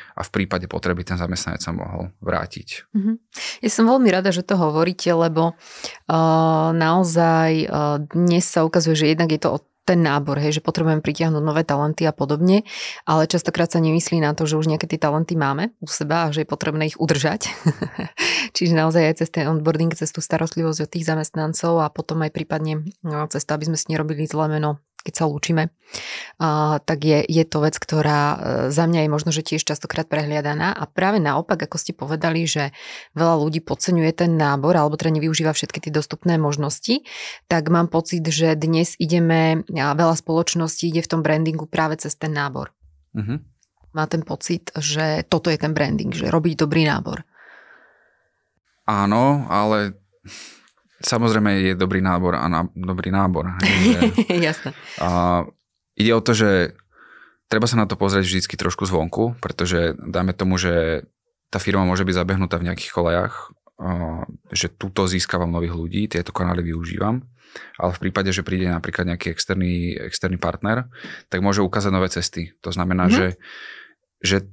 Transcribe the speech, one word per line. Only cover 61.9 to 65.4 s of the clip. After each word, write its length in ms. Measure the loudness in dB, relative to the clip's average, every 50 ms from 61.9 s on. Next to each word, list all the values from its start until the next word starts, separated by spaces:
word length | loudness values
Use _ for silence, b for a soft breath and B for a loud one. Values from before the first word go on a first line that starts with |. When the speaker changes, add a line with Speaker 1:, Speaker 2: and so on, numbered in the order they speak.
| 2 2
Speaker 1:
byť 140 | 0 0 0
zabehnutá 400 | 0 0 0 0 0 0 -2 -2
v 80 | -2 -2
nejakých 260 | -4 -6 -6 -8 -6
kolejach, 600 | -2 -2 0 2 2 0 0 -2 -6 -10 -16 -16 -20 _ _ _ _
a, 480 | -10 -6 -6 -4 -4 -4 -6 -6 -8 -10 -12 -14 -18 _ -8
že 180 | -6 -4 -4 -4
tuto 360 | -6 -8 -10 -6 -2 -2 0
získavam 420 | 0 0 -2 -2 -2 -2 -2